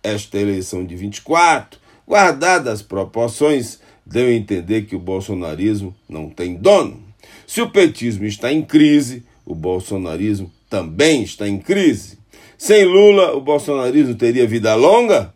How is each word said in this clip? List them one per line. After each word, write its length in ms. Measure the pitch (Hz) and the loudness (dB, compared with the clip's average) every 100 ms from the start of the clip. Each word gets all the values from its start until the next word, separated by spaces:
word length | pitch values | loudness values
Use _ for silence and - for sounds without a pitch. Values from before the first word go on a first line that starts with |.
esta 360 | 104 104 - 101 | -6 -8 -6 -4
eleição 460 | 101 95 90 90 | -4 -4 -6 -10
de 120 | 90 87 | -10 -10
vinte 220 | 101 101 | -12 -12
e 40 | |
quatro, 560 | - 165 170 143 - _ _ _ _ | -2 2 2 2 -4 _ _ _ _
guardadas 680 | 208 180 139 170 175 127 | 2 2 2 0 0 -2
as 80 | 104 | -8
proporções, 960 | - 98 95 113 117 - 147 143 120 - _ _ - | -8 -8 -6 -4 -6 0 0 0 -4 -16 _ _ -8
deu 200 | 120 123 | -2 0
a 40 | |
entender 500 | 117 104 95 87 110 | 0 -2 -6 -4 -6
que 140 | 104 92 | -4 -10
o 40 | |
bolsonarismo 960 | 87 95 98 92 82 78 104 104 98 95 - | -6 -8 -6 -8 -8 -4 -2 -2 -8 -14 -18
não 220 | 78 78 | -14 -14
tem 240 | - 90 | -10 -10
dono. 480 | 87 143 196 110 - - _ _ - - | 0 4 4 2 -10 -20 _ _ -20 -12
Se 140 | - | -6
o 100 | 233 | 0
petismo 540 | 202 170 - 117 101 | 2 2 0 -8 -6
está 260 | 104 101 123 | -8 -6 -4
em 120 | 156 | -4
crise, 600 | 151 156 151 147 123 127 _ _ | 0 4 4 4 0 -12 _ _
o 100 | - | -14
bolsonarismo 960 | 82 90 92 - 98 87 80 104 101 87 _ _ | -8 -6 -6 -6 -8 -8 -6 -4 -4 -8 _ _
também 520 | 101 82 80 156 147 | -8 -8 0 0 2
está 240 | 95 - 104 | -4 -8 -6
em 120 | 98 | -6
crise. 600 | - 196 170 107 - - _ _ _ _ | -4 0 0 0 -10 -20 _ _ _ _
Sem 280 | - 214 | 2 4
Lula, 520 | 190 190 208 202 185 147 | 6 8 8 6 2 0
o 40 | |
bolsonarismo 760 | 135 147 147 139 127 143 131 | -2 -2 -2 -4 0 2 2
teria 320 | 110 117 123 117 | 0 0 2 0
vida 280 | 117 107 | 0 0
longa? 600 | 110 151 220 233 180 90 | 4 6 6 4 0 0